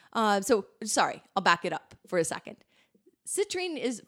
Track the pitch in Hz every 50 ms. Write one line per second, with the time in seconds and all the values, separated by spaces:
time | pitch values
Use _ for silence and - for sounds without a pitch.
0 | _ _ - 226 220 214 202 202 196 - 247 202 196 - _ - 220 214 - 277
1 | 180 139 - - - _ - - 180 185 170 170 - 180 160 - - _ - -
2 | _ - - 180 160 - - 180 - - - - _ _ _ _ _ _ _ _
3 | _ _ _ _ - - - - 415 403 - 370 359 359 320 277 - 247 247 202
4 | -